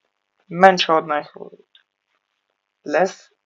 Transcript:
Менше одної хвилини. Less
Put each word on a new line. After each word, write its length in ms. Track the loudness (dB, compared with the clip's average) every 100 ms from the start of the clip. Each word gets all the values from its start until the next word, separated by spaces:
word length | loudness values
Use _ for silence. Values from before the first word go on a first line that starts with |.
| _ _ _ _ -10
Менше 440 | 4 4 4 0
одної 300 | -2 -2 -8
хвилини. 400 | -8 -18 -20 -20 _ _ _ _ _ _ _ _ _ _ _ _ -6
Less 460 | -2 -2 -6 _ _